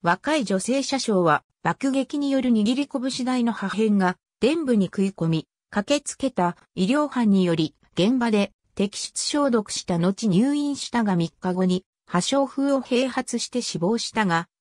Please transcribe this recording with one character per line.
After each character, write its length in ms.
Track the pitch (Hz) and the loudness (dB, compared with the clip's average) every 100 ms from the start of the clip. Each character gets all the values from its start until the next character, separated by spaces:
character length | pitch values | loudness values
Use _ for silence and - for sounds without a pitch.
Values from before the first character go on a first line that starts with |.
若 340 | 175 180 - 311 | 0 0 0 -2
い 80 | |
女 160 | 214 190 | 0 -2
性 240 | - 269 | 0 -2
車 160 | 262 269 | -2 -4
掌 240 | - 196 | 0 2
は、 220 | 170 147 _ _ | 4 2 _ _
爆 280 | - 170 269 | -4 -2 -2
撃 260 | 269 262 294 | -2 -2 -4
に 120 | 285 | 0
よ 100 | 269 | 0
る 80 | 254 | 2
握 260 | 226 208 254 | 2 2 0
り 140 | 285 | -2
拳 360 | 269 254 254 247 | -4 -6 -4 -4
大 180 | 254 233 | 0 -2
の 80 | |
破 160 | - 196 | -2 -6
片 220 | 185 220 | 0 2
が、 260 | 202 185 180 _ _ | 4 2 0 _ _
臀 240 | 220 330 285 | 0 0 2
部 100 | 226 | 2
に 120 | 185 | 2
食 160 | - | 0
い 80 | 190 | -2
込 160 | - 165 | 0 -2
み、 200 | 160 - _ _ | -2 -4 _ _
駆 320 | - 202 285 | -6 -2 -2
け 20 | |
つ 120 | - - | -2 -6
け 160 | 269 | -4
た 260 | - 175 170 _ | 0 -2 -2 _
医 120 | - 185 | -2 0
療 200 | 277 302 | 2 0
班 220 | 254 226 | 0 2
に 160 | 196 180 | 4 4
よ 100 | 165 | 2
り、 200 | 160 _ _ | -2 _ _
現 240 | - 185 262 | 0 2 2
場 140 | 233 | 2
で 200 | 208 202 _ _ - | 0 0 _ _ -4
摘 200 | 202 - | -4 -4
出 260 | - - | -10 -8
消 280 | - 294 285 | -4 0 2
毒 200 | 233 214 | 0 -2
し 140 | - - | -10 -4
た 140 | 175 | 0
後 280 | 175 196 226 | 0 0 0
入 280 | 180 254 294 | 2 2 0
院 200 | 294 277 | -2 -6
し 140 | - | -4
た 140 | 240 | -2
が 120 | 214 180 | 0 0
三 140 | 165 | -2
日 240 | _ 185 | _ -6
後 100 | 180 | -2
に、 220 | 185 180 _ _ _ | 0 0 _ _ _
破 140 | 180 | -2
傷 260 | - 269 269 | 0 0 0
風 240 | - 277 | -2 0
を 100 | 269 | 0
併 260 | 247 247 262 | 0 -2 0
発 300 | 240 254 240 | -4 -6 -6
し 120 | - | -4
て 120 | 247 | -6
死 160 | 233 160 | -6 -4
亡 220 | 170 226 | -2 -2
し 120 | - | -4
た 140 | - 202 | -2 0
が、 220 | 165 170 _ | 0 -4 _